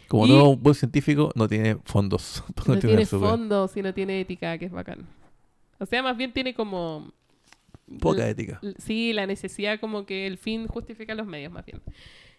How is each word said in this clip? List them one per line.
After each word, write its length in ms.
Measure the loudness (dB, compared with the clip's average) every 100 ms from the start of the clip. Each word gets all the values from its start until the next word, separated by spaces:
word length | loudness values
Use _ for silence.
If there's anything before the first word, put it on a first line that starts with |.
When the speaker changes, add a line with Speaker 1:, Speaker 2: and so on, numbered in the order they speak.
| 0
Speaker 1:
Como 180 | 4 8
Speaker 2:
Y 40 |
Speaker 1:
todo 260 | 10 10 8
buen 180 | 6
científico, 560 | 4 2 0 2 2 2
no 120 | 2 0
tiene 300 | 2 0 -2
fondos 580 | -2 0 2 0 -4 -12 -10
<laughs> 60 |
para 140 | -4 0
Speaker 2:
no 60 |
Speaker 1:
continuar 60 | 2 4 4
Speaker 2:
tiene 100 | 4
Speaker 1:
su 140 | 2
wea. 100 | 2
Speaker 2:
fondos 460 | 0 0 0 0 -4
y 60 |
no 100 | -6
tiene 280 | -4 -4 -4
ética, 360 | -6 -8 -8 -8
que 60 |
es 80 | -10
bacán. 340 | -10 -12 -14 -18 -20 -20 _ _ _ _ -14
O 80 | -6
sea, 160 | -4
más 140 | -2 -4
bien 160 | -4
tiene 220 | -4 -4
como 580 | -4 -6 -6 -6 -8 -12 -20 _ _ _ -20 _ -20 -20 -2
Speaker 1:
Poca 220 | 0 2
Speaker 2:
l-, 80 | 0
Speaker 1:
ética. 280 | -2 -6 -10
Speaker 2:
l-, 120 | -12 -10
sí, 340 | -6 -4 -2
la 140 | -2 -4
necesidad 520 | -6 -8 -6 -4 -4
como 260 | -6 -8 -8
que 200 | -8 -8
el 120 | -8
fin 280 | -6 -6 -6
justifica 480 | -10 -12 -14 -12
los 120 | -10 -10
medios, 260 | -10 -12
más 140 | -14 -16
bien. 160 | -16 -16 -18 -20 -20 -20